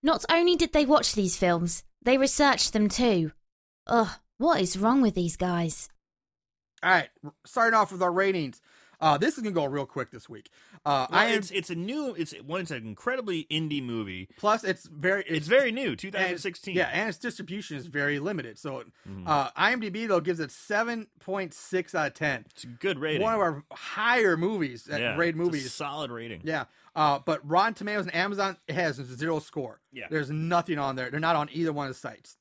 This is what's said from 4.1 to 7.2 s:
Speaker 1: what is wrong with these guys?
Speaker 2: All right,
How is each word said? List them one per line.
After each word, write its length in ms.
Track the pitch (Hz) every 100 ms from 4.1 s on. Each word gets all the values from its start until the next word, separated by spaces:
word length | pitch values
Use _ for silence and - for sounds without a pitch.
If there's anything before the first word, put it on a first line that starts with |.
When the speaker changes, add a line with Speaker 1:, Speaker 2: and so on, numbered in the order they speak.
| - _ _
Speaker 1:
what 240 | 277 330
is 160 | 180 185
wrong 220 | 214 269
with 140 | 240
these 220 | 190 175 -
guys? 520 | 180 175 170 151 - _ _ _ _ _ _ _ _ _
Speaker 2:
All 80 | 170
right, 180 | 180 131 _